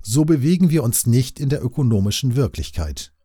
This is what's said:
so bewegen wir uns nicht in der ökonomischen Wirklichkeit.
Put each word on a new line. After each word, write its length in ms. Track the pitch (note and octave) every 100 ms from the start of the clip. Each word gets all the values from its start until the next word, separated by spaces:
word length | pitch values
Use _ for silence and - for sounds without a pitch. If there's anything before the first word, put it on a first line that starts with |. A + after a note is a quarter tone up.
so 220 | - B2
bewegen 460 | D#3 D#3 C#3 F3+ F3
wir 140 | D#3
uns 220 | A2+ G#2 B2
nicht 320 | A#2+ B2+ -
in 120 | C#3+
der 120 | D3
ökonomischen 760 | B2 - B2+ G#2+ G2+ - C3 B2
Wirklichkeit. 760 | G#2+ - - - D#2 C#2+ - _